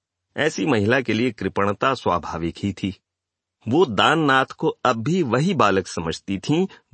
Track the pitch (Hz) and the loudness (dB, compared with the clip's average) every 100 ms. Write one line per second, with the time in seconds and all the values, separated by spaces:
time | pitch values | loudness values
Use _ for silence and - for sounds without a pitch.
0 | _ _ _ - 151 - 175 120 101 131 | _ _ _ -4 -2 0 0 2 2 0
1 | 120 110 123 107 95 90 101 101 135 127 | 0 0 -2 -2 -6 -2 -2 0 -2 0
2 | - 87 - 82 82 - 101 95 98 - | 0 -2 -2 -6 -6 -4 -6 -4 -6 -8
3 | _ _ _ _ _ _ - 294 370 98 | _ _ _ _ _ _ -2 2 2 4
4 | 110 156 151 135 135 - 160 - 127 117 | 2 4 4 2 0 -2 -4 -2 0 0
5 | 113 185 143 117 165 165 107 95 90 - | 0 0 2 0 0 2 4 2 0 -6
6 | 82 80 - 98 - 151 190 - _ | -6 -6 -6 -6 -2 0 0 -6 _